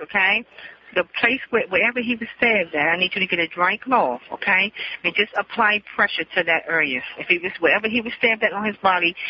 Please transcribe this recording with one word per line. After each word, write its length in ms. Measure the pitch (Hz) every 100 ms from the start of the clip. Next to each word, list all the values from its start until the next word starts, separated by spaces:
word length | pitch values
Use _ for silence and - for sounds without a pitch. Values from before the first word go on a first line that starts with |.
okay? 420 | 151 202 190 220 240 - - - -
The 100 | 185 175 -
place 200 | 233 262 -
where, 160 | 226 180
wherever 320 | 185 220 240
he 160 | 233 233
was 100 | 226 -
stabbed 360 | 240 214 165
at, 140 | 151 156
I 80 | 170
need 160 | 180
you 60 | 202
to 60 | 185
get 120 | 175
a 80 | 165
dry 300 | 175 180 214
cloth, 460 | 262 240 143 120 -
okay? 400 | - - 185 202 - - -
And 100 | 175
just 180 | 185 208 -
apply 440 | - 220 208 208 -
pressure 300 | - 202 - 160
to 80 | 190
that 180 | 170 160 -
area. 360 | 165 147 127 - -
If 100 | 147
he 100 | 175
was, 140 | 185 -
wherever 280 | 160 190 220
he 120 | 240
was 120 | 226 -
stabbed 240 | 240 220
at 120 | 214
on 100 | 196
his 120 | 214 202
body, 320 | 196 180 170 -